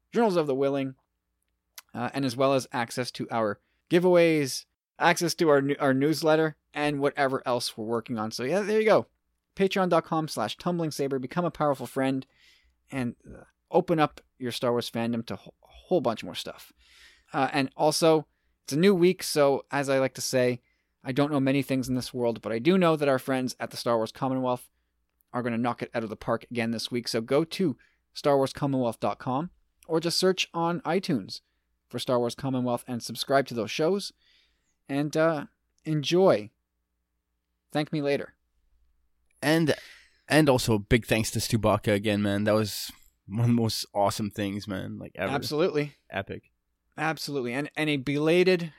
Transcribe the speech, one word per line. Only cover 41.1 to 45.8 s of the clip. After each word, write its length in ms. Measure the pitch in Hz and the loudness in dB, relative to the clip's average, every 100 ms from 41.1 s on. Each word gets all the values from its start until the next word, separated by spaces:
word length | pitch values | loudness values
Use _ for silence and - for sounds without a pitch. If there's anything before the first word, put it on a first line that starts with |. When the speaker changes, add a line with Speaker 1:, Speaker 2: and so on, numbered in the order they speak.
| 113 - | 0 0
Speaker 2:
to 80 | 110 | -4
Stubaka 540 | - 117 104 104 - | -2 0 2 2 2
again, 280 | 101 107 101 | 0 2 0
man. 220 | 104 101 | 0 0
That 120 | 104 107 | 2 2
was 360 | 107 - - - _ _ - | 0 -4 -10 -14 _ _ -10
one 140 | 101 | -2
of 60 | 120 | 2
the 60 | |
most 320 | 120 113 - - | 2 2 -2 -4
awesome 380 | 104 98 - 104 | 0 0 0 -4
things, 360 | - 101 101 98 | -4 -6 -6 -8
man, 300 | 95 98 104 | -8 -8 -12
like, 140 | 92 - | -14 -8
ever. 180 | 95 | -6
Speaker 1:
Absolutely. 600 | 139 113 151 175 147 | -4 -4 -2 0 0